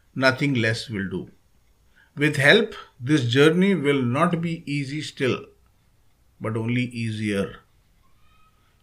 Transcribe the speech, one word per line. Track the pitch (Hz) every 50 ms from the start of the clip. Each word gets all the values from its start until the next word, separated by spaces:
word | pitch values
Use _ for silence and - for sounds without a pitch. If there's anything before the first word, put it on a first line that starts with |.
| _ _ _
Nothing | 131 131 131 127 - 151 143 139
less | 120 110 113 113 - - -
will | 113 95 98 90
do. | 92 87 - - - _ _ _ _ _ _ _ _ _ _ _ _ _ _ _ _
With | 143 147 151 -
help, | 143 135 143 170 226 220 - - - - - _ -
this | 117 131 156 143 123
journey | 117 117 135 143 156 160 180 185 196 196
will | 160 135 143 139 139 123
not | 120 120 143 165 180 175 160
be | 165 170 165 165 - 143
easy | 143 143 139 127 143 156
still, | 147 - - - 139 123 101 - - - _ _ _ _ _ _ _ _ _ _ _ _ _ _ _ _ _ _
but | - 110 110
only | 113 113 117 120 123 123
easier. | 120 123 117 113 113 107 107 110 104 101 98 95 - - - - _ _ _ _ _ _ _ _ _ _ _ _ _ _ _ _ _ _ _ _ _ _ _